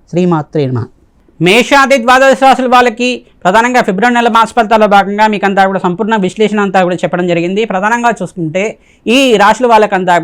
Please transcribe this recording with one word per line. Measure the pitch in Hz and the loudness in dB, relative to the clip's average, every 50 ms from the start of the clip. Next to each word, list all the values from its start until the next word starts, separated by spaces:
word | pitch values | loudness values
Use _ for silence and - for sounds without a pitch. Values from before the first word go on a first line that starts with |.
| _ - | _ -6
శ్రీమాత్రే | - 175 180 175 170 156 147 _ - 156 143 | -4 -2 0 0 0 -2 -4 _ -4 -4 -4
నమః. | 131 127 117 - - _ _ _ _ _ _ _ _ _ - | -2 -4 -6 -8 -10 _ _ _ _ _ _ _ _ _ -2
మేషాది | 160 180 208 240 233 - 285 277 269 247 277 262 226 | 0 2 2 2 2 2 2 2 2 2 2 0 2
ద్వాదశ | 247 247 262 269 269 254 262 269 | 2 2 4 4 4 2 4 4
రాశుల | 262 247 254 262 240 247 | 2 2 2 0 2 2
వాళ్ళకి | 247 247 240 214 240 247 247 247 233 - _ _ _ - | 2 2 0 -2 -4 -4 -4 -6 -6 -12 _ _ _ -2
ప్రధానంగా | 180 196 220 233 247 247 247 | 0 0 2 0 2 0 0
ఫిబ్రవరి | - 220 185 196 226 247 240 | 0 0 -2 0 0 0 0
నెల | 240 233 233 214 | 0 0 2 2
మాస | 226 220 220 - | 0 0 0 0
ఫలితాల్లో | 247 226 202 233 214 214 | -2 0 0 2 2 2
భాగంగా | 202 202 196 190 196 202 208 214 | 2 2 2 0 0 -2 0 0
మీకంతా | 214 214 190 208 196 196 196 190 196 | 0 0 -2 -2 -2 0 0 0 0
కూడా | 190 185 - | 0 -2 -2
సంపూర్ణ | 180 175 175 214 208 226 208 190 | -4 -4 -2 -4 -2 -2 -2 -2
విశ్లేషణ | 185 - 214 214 214 214 214 | -4 -2 -2 -2 -2 0 -2
అంతా | 202 190 185 190 185 | -2 0 0 0 0
కూడా | 180 180 | 0 -2
చెప్పడం | 160 - 160 180 175 180 180 | -4 -6 -4 -4 -2 -2 -2
జరిగింది. | 170 170 170 175 190 208 226 220 | -2 -2 -2 -4 -4 -4 -4 -4
ప్రధానంగా | 190 185 202 214 233 233 240 240 214 - | -4 -2 -2 -2 -2 0 -2 -2 -2 -4
చూసుకుంటే, | 175 - - 190 165 156 156 185 202 220 220 _ _ _ _ _ - 208 233 | -8 -10 -8 -8 -8 -6 -4 -4 -6 -6 -8 _ _ _ _ _ -4 0 2
ఈ | 269 269 254 220 196 202 | 2 2 2 2 4 4
రాశుల | 202 214 214 254 240 | 2 2 2 2 2
వాళ్ళకంతా | 226 214 214 202 202 185 185 180 175 170 | 4 4 2 2 0 -2 0 0 0 0